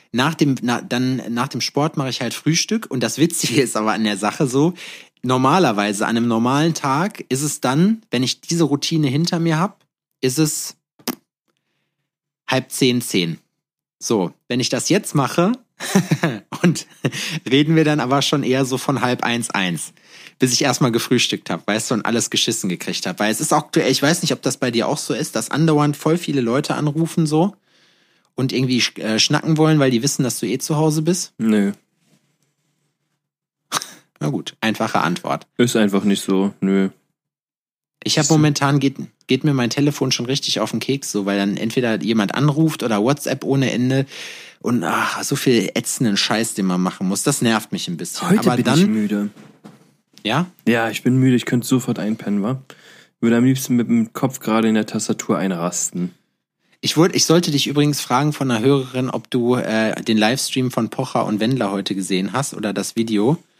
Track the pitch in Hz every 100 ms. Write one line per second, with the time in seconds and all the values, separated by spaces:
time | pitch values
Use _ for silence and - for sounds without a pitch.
0 | _ 117 143 160 147 127 120 117 - 123
1 | 127 127 - 117 131 120 - - 151 151
2 | 131 117 117 - - 165 - 220 - 131
3 | - - 143 - 123 120 120 107 107 104
4 | 107 101 104 - 143 131 160 180 - -
5 | - _ 123 127 131 185 156 104 104 101
6 | 107 117 120 113 120 139 165 156 143 139
7 | 202 - - 127 151 - 127 139 190 220
8 | - 123 127 - - 170 151 139 - 165
9 | 143 143 170 175 165 156 196 - _ _
10 | _ _ 131 127 156 - - - _ _
11 | - - _ _ _ _ _ _ _ _
12 | _ _ _ _ - 131 127 - 131 123
13 | - 98 85 76 _ _ _ _ _ _
14 | - 113 85 - - 127 117 123 - 190
15 | - 151 127 - 180 254 _ - - 196
16 | - 151 165 107 - - 170 - - -
17 | 120 - - 156 - 135 151 160 151 151
18 | 127 139 - 151 120 131 131 131 - 131
19 | 123 123 - 117 120 - 92 85 - _
20 | _ - - - 127 123 143 120 127 113
21 | - 123 - 98 - 87 - 107 - 113
22 | - 117 - - - 110 98 87 - 85
23 | 95 90 104 107 - 151 - 165 120 127
24 | 143 175 151 143 139 - 127 117 107 147
25 | - 143 160 117 - 135 160 147 147 143
26 | 156 175 170 143 117 127 - 131 147 147
27 | 165 - 156 156 196 - _ _ _ _
28 | _ _ _ - 131 123 131 123 - -
29 | 107 110 - 151 - 156 156 156 135 117
30 | 139 - 127 - 110 131 - 151 156 151
31 | 156 190 - - 110 107 101 101 _ _
32 | _ _ _ _ _ _ _ _ _ _
33 | _ _ _ _ _ _ _ - - -
34 | _ - 147 117 - - 110 110 113 98
35 | 120 175 - - - - 123 113 104 98
36 | 101 98 - 95 98 - 95 98 95 -
37 | _ _ _ _ _ _ _ _ _ _
38 | 110 156 147 156 151 143 139 143 135 135
39 | - _ - 127 156 135 120 - 147 143
40 | 131 - 120 135 - - 107 113 - 139
41 | - 104 98 101 101 - 120 131 120 110
42 | 107 110 101 - 147 143 160 147 117 104
43 | 117 143 - 143 - 135 127 110 127 135
44 | 131 - - - - - - 120 85 110
45 | 110 - - 139 143 117 92 - - -
46 | 120 101 - 107 110 - 95 90 92 -
47 | 92 98 - - 120 110 - 95 - 82
48 | 87 - 175 208 - 123 123 147 202 220
49 | 104 101 104 - - _ - - _ _
50 | _ _ 104 131 180 - - 117 113 107
51 | 127 131 131 123 - 123 - 131 120 110
52 | 101 113 - 101 101 131 - - - -
53 | _ _ 117 117 127 131 - 120 113 117
54 | 110 - 123 - - 110 110 110 104 110
55 | - 107 - 92 95 87 87 - - 87
56 | 87 - _ _ _ _ _ _ - 151
57 | 180 - - 165 175 143 147 143 147 147
58 | - 127 151 147 135 113 120 139 131 127
59 | 131 - - 127 117 123 - 110 110 -
60 | - 110 107 131 - 135 127 123 113 -
61 | 123 123 98 104 110 131 101 98 95 95
62 | 92 92 98 123 139 - 104 101 98 -
63 | 113 104 110 170 - _